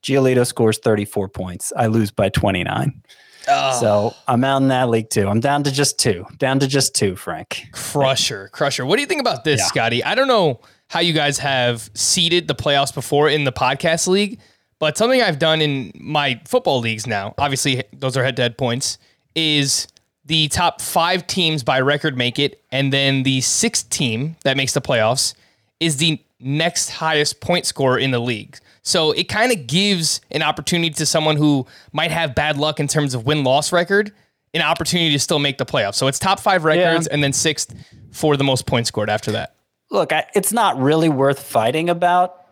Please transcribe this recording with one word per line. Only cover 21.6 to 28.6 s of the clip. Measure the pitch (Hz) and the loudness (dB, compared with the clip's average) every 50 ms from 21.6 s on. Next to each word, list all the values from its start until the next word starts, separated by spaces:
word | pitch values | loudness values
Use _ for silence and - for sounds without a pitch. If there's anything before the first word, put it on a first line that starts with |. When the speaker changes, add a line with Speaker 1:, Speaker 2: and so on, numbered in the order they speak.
| 120 | -2
Speaker 2:
by | 135 135 131 | 0 0 2
record | 131 135 143 147 - 160 139 | 2 2 0 0 -2 -4 -2
make | 127 123 120 117 - | 0 -2 -2 0 0
it, | 143 143 - _ _ _ - | -2 -2 -2 _ _ _ -4
and | 131 139 139 135 | -2 0 0 2
then | 139 139 139 135 135 131 | 2 2 2 2 2 0
the | 135 135 131 120 | 0 0 0 0
sixth | - - - - 233 - - - - | -2 0 0 0 0 -2 -2 -6 -4
team | - - 165 120 110 110 135 160 165 _ - | -4 -2 -2 -2 -2 -2 -4 -6 -8 _ -2
that | 139 135 | -2 0
makes | 135 135 123 - | 0 -2 -2 -2
the | 143 | -4
playoffs | - - 135 117 107 110 123 131 - - - _ _ _ _ _ _ _ _ _ | -2 0 0 2 2 2 2 0 -2 -4 -6 _ _ _ _ _ _ _ _ _
is | 160 165 151 131 | -2 -2 0 0
the | 160 165 156 - _ _ _ _ | 0 0 0 -2 _ _ _ _
next | 123 131 139 151 160 175 170 - - - | -6 -4 -2 0 0 0 -2 -2 -6 -6
highest | - - 165 160 156 151 151 147 - _ | -6 -6 -4 0 0 0 0 0 -2 _
point | - - 175 180 - | -4 -2 -2 0 -2
scorer | - - - 139 131 127 120 | -4 -4 0 0 2 2 2
in | 120 135 | 0 0
the | 131 120 | 0 -2
league. | 117 123 120 107 - - - - | -2 -2 -4 -6 -8 -14 -20 -20